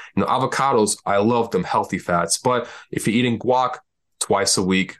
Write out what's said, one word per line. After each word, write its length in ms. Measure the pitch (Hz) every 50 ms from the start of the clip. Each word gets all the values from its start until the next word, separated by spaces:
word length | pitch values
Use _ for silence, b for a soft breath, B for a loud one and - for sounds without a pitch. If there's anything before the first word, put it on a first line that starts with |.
| B B B
You 60 | 95
know, 40 | 98 -
avocados, 680 | 123 127 131 127 - - 135 139 127 110 107 104 - - _
I 120 | 95 101 101
love 340 | 104 113 123 117 113 -
them, 120 | - 92 85
healthy 340 | - - 110 101 - 98 87
fats, 380 | - - 87 85 85 85 -
but 320 | - - 123 123 117 117 B B B B B
if 160 | - - -
you're 100 | 117 101
eating 220 | 120 127 123 117 104
guac 380 | - 120 127 127 127 123 - - - _ _ _ _ _ _ _
twice 380 | - - 101 98 98 - -
a 60 | 110
week, 360 | 95 92 95 92 92 - -